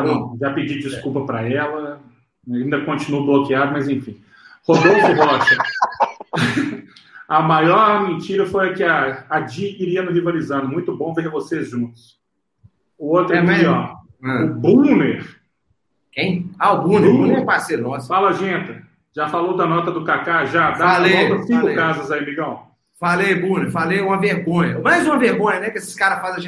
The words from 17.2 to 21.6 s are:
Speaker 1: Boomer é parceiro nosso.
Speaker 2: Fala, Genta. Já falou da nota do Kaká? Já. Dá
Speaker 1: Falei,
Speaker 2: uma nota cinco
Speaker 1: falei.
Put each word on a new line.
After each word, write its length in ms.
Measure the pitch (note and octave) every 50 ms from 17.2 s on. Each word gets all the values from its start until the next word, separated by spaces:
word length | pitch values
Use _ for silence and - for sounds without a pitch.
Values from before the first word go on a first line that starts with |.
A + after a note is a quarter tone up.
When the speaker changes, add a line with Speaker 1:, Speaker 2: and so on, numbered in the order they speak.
| -
Speaker 1:
Boomer 140 | - - B3+
é 40 | -
parceiro 380 | G#3 F#3 D#3 - - D#3 A2+ A#2
nosso. 240 | B2 C#3 C3+ B2
Speaker 2:
Fala, 240 | - F3+ F#3+ G3+ F#3+ F3
Genta. 480 | E3+ F#3+ F#3+ F3 D#3+ - - - - - _ _ _ _ _ -
Já 140 | D3+ D3+
falou 300 | D3+ F3 E3+ F3 F#3 F3+
da 80 | F3+ F3
nota 260 | D#3+ E3 E3+ - F#3
do 140 | E3 E3 D#3+
Kaká? 400 | E3 D3 - - E3+ E3+ D#3+ C#3
Já. 260 | B2 C#3+ E3+ D#3+ D3+
Dá 220 | C3+ - E3 F3+ F#3
Speaker 1:
Falei, 320 | F3 F3+ F#3+ F#3+ F#3 E3
Speaker 2:
uma 40 | - G3
nota 120 | - -
cinco 120 | - A#3+
Speaker 1:
falei. 160 | A#3